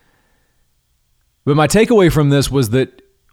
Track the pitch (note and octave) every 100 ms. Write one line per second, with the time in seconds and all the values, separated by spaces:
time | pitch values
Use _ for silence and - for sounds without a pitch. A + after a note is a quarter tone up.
0 | _ _ _ _ _ _ _ _ _ _
1 | _ _ _ _ - D3 D3+ G3+ A3+ A3+
2 | F3 D3+ C#3+ C#3+ B2+ C3 A2+ B2+ C3 _
3 | _ _ _